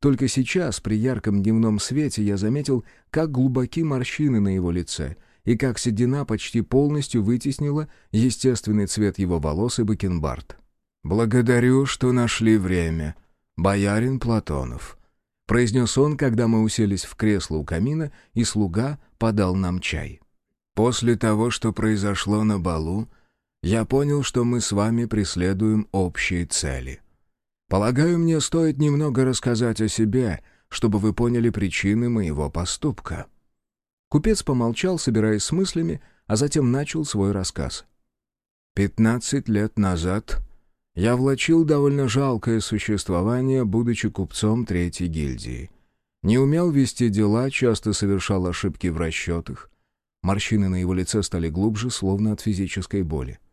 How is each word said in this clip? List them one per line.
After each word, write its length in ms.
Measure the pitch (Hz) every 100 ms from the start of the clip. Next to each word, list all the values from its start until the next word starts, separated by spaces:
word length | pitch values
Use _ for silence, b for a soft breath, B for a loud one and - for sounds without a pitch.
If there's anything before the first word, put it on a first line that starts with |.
Только 280 | 143 135 131
сейчас, 520 | - 127 190 165 -
при 140 | -
ярком 480 | 107 120 120 110 101
дневном 380 | 98 113 113 107
свете, 420 | - 131 151 -
я 140 | 104 101
заметил, 480 | 104 135 143 127 b b b
как 220 | - 160
глубоки 500 | 127 131 127 127 -
морщины 560 | 160 135 127 - 151 120
на 160 | 101
его 160 | 95 87
лице 460 | 85 85 - 67 - b b
и 120 | - 117
как 240 | 131 120
седина 440 | - 104 120 139
почти 360 | 135 110 - 117
полностью 640 | 110 131 143 147 143 123
вытеснила 640 | 101 123 143 135 147 147 156 b b
естественный 720 | 104 127 - 131 117 - 104 101
цвет 320 | - 104 90
его 220 | 95 87
волос 400 | 76 78 117 -
и 20 |
бакенбард. 760 | 110 107 98 90 76 62 - - _ _ _ _
«Благодарю, 840 | - 196 113 120 120 123 123 131 135
что 260 | - 127
нашли 440 | 123 120 - 110 110
время, 600 | 92 90 82 82 76 - _ _ _ -
боярин 640 | 90 101 101 104 120 131
Платонов», 760 | 120 113 - 71 64 60 - - _ _ _ _ _
произнес 520 | 110 123 120 117 -
он, 180 | 147 147
когда 300 | 139 110 117
мы 160 | 113
уселись 420 | 110 - 107 98
в 120 | - -
кресло 400 | 110 104 - 78
у 80 |
камина, 480 | 71 82 113 156 151 b b
и 100 | -
слуга 560 | 117 107 101 87 131 147 b _
подал 400 | 113 107 92 92
нам 240 | 92 90
чай. 400 | - 80 78 - _ _ _ _ _
«После 420 | - 113 120 117 117
того, 340 | 117 107 117
что 220 | 120 117
произошло 720 | 104 110 107 101 98 95 107
на 160 | 110 101
балу, 480 | 87 82 78 95 113 - _ _ _ _
я 220 | - 113
понял, 380 | 113 135 143 143
что 220 | 135 -
мы 160 | 120 123
с 100 | 110
вами 360 | 101 107 117 120
преследуем 840 | 107 95 - 90 95 107 107 104
общие 540 | 98 92 - - 90
цели. 560 | 85 - 78 65 64 65 _ _ _ _ _ _ _
Полагаю, 500 | 95 107 127 160 175
мне 220 | 165 160
стоит 380 | 143 165 160 143
немного 460 | 151 143 151 123
рассказать 560 | 131 127 - 117 120 110
о 80 | 110
себе, 540 | - 110 117 123 82 b b b
чтобы 300 | - - 110
вы 160 | 107
поняли 340 | - 120 120 117
причины 640 | 104 98 - 98 107 120
моего 400 | 117 92 73 73
поступка». 760 | 80 90 - 156 110 - 82 - _ _ _ _ _ _ _ _
Купец 340 | 185 214 214
помолчал, 560 | - 127 117 113 185 180
собираясь 440 | - 113 107 107
с 100 | -
мыслями, 480 | 160 196 - 82 80 b b b
а 100 | 107
затем 360 | 143 151 131
начал 320 | 127 143 160
свой 280 | 147 110 98
рассказ. 520 | 98 92 - 71 - - _ _ _ _ _ _ _ _
«Пятнадцать 760 | - 98 - 110 120 - 139 -
лет 300 | 104 107 -
назад 600 | 101 90 87 98 - - - - _ _ _
я 200 | - 101
влачил 500 | 123 135 135 - 165
довольно 440 | 160 147 143 143 135
жалкое 520 | 117 139 120 - 113
существование, 1040 | - 107 - 104 - 87 95 123 131 131
будучи 440 | 117 107 120 117 107
купцом 560 | - 92 - 107 113
третьей 440 | 120 90 87 - 90
гильдии. 600 | 80 73 60 52 62 62 _ _ _ _ _
Не 160 | 92 117
умел 320 | 139 156 175
вести 400 | 143 131 - 120
дела, 400 | 101 104 107 135
часто 420 | - 131 110 -
совершал 540 | 101 101 98 - 98 90
ошибки 400 | 87 98 - 90
в 100 | 78
расчетах». 720 | 82 80 - 85 82 64 - _ _ _ _ _
Морщины 460 | 90 101 - 110 98
на 100 | 90
его 140 | 90
лице 280 | 92 90 107
стали 280 | 98 90 82
глубже, 400 | 80 101 107 123
словно 420 | - 95 98 107
от 80 | 104
физической 640 | - 95 95 - 90 101
боли. 360 | 87 76 64 60 _